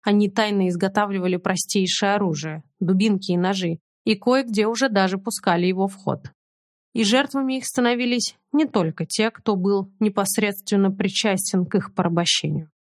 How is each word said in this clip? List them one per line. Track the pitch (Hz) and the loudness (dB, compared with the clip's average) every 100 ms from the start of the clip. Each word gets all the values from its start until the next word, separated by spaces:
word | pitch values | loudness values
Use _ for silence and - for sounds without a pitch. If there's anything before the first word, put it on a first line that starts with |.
Они | - 208 208 | 2 2 2
тайно | 196 214 202 185 | 2 0 2 0
изготавливали | 175 190 196 208 196 185 180 | 0 0 0 0 -2 -2 -2
простейшее | 185 185 - 208 185 - 202 | -2 -2 -2 -2 0 0 0
оружие – | 202 196 156 156 156 - _ | 0 0 -4 -8 -10 -14 _
дубинки | 175 190 220 196 190 | 0 2 2 0 0
и | 175 | 0
ножи, | 180 196 180 160 _ _ - | 0 -2 -4 -6 _ _ -2
и | 208 | 0
кое-где | - 262 240 208 214 | 2 2 2 0 0
уже | 226 262 | 0 0
даже | 202 190 190 | 2 0 0
пускали | 196 - - 175 180 | -6 -4 0 2 0
его | 185 190 | 0 -2
в | 190 | -4
ход. | - - - _ _ _ _ _ _ | -6 -6 -10 _ _ _ _ _ _
И | 233 | -2
жертвами | 208 247 277 277 262 262 | 2 2 0 -2 -4 -4
их | - | -4
становились | - 240 240 247 240 - - _ | 0 2 2 0 -2 -4 -10 _
не | 285 311 | 0 0
только | 220 165 - 160 | 0 -2 -4 -8
те, | - 220 | -2 -2
кто | - - 196 | -2 -2 0
был | 185 202 190 _ | 2 0 -2 _
непосредственно | 214 202 196 - 208 196 - 202 196 | -2 0 -2 0 -2 -4 -2 2 2
причастен | 196 190 190 220 190 - 190 180 | 2 -2 0 0 0 0 -2 0
к | 196 | -2
их | - | -2
порабощению. | - 175 170 170 - 147 147 156 _ | -2 0 0 0 -2 -2 -6 -8 _